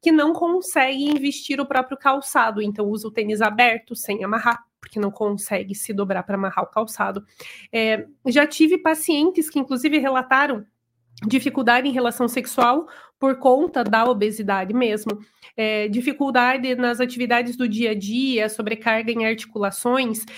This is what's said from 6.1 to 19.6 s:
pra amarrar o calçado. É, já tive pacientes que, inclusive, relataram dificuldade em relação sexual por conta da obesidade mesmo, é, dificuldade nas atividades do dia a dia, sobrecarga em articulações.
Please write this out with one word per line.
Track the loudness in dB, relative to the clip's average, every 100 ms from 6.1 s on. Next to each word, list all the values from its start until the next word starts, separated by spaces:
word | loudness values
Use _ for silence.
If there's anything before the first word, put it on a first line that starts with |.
| -4
pra | -4 -4
amarrar | -2 -4
o | -2
calçado. | -4 -4 -4 -4 -4 -12 _ -20 -20 -6
É, | 0 0 0 -4 _ 2
já | 4 2
tive | 4 4 4
pacientes | 2 0 0 2 2 0 -2
que, | -4
inclusive, | -2 -2 0 0
relataram | 2 0 2 2 2 -2 -8 _ _ _ _ -8
dificuldade | 0 0 0 0 4 4 2
em |
relação | 0 0 0 0
sexual | 0 -4 2 4 4 -2 -14 -20 _
por | 0 4
conta | 4 6 4 0
da | 0 2
obesidade | 4 2 0 -2 -2 -2 0
mesmo, | 0 0 0 -4 -8 -10 _ -16 -4
é, | -2 0 -2
dificuldade | -2 -2 -2 0 2 2 2 -2
nas | 0 0 0
atividades | -4 -2 0 0 0 -2
do | -2
dia | 0 -2
a |
dia, | -2 -4 -2 0 0 -2
sobrecarga | -4 -6 -2 0 0 -2
em | -2
articulações. | -2 -2 -6 -4